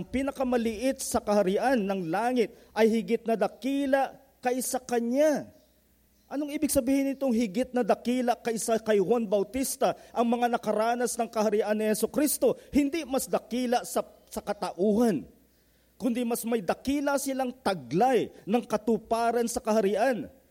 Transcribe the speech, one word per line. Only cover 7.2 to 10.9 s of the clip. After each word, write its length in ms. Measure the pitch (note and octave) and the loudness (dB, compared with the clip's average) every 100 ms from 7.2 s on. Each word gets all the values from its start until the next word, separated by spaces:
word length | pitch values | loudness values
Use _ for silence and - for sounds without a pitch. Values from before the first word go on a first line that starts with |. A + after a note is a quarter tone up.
| C4+ | 0
higit 400 | A3+ A#3 F#3 B3+ | 2 0 -2 -2
na 160 | B3 B3 | 0 0
dakila 480 | - A#3 B3+ B3 A3 | 0 0 0 0 -2
kaysa 400 | A#3+ A3+ - A3 | -4 -4 0 0
kay 160 | A3 G#3+ | 2 2
Juan 240 | F3 A#3+ | 2 0
Bautista? 720 | A3 G#3 F#3+ C4 C4+ - F#3 - - | 0 -2 -2 -4 -6 0 -2 -2 -6
Ang 240 | - A#3+ A#3+ | -2 0 0
mga 240 | A#3+ A#3 | 0 0
nakaranas 560 | A3 G#3 A3+ | -2 -2 0